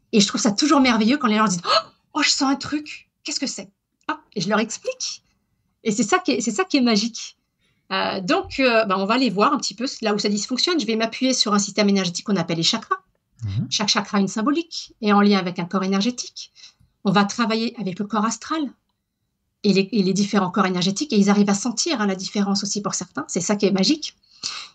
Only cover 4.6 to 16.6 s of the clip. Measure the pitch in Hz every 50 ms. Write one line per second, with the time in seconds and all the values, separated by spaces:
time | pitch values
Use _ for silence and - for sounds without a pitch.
4.6 | 233 214 - - - 494 523 - - - - - _ _ _ _ _ _ _ _
5.6 | _ _ _ _ - 226 202 220 220 - 370 359 359 - 247 226 - 233 208 -
6.6 | 370 - - 277 240 240 220 202 220 240 - - - - - _ _ _ _ _
7.6 | _ _ _ _ _ - 190 190 190 190 196 196 185 175 311 392 370 - - -
8.6 | 262 247 226 220 220 196 185 196 196 196 233 262 269 233 170 196 214 285 294 214
9.6 | - - - - 247 277 - - 220 208 208 208 - 208 208 208 - - 254 247
10.6 | - 349 359 302 214 226 226 220 226 226 - - 254 262 254 - - 214 202 202
11.6 | 202 - - 214 208 202 196 196 185 175 175 - - - 196 175 165 - 165 165
12.6 | 165 - 233 - - - 381 381 _ _ _ _ _ _ _ - 117 101 95 120
13.6 | 196 202 - - 202 202 - 220 202 - 208 202 196 190 - 220 214 277 285 339
14.6 | 330 - - - - - _ - 220 208 202 202 202 202 202 190 180 180 175 185
15.6 | 175 175 - 190 190 190 196 196 208 247 247 - - - - - - - _ -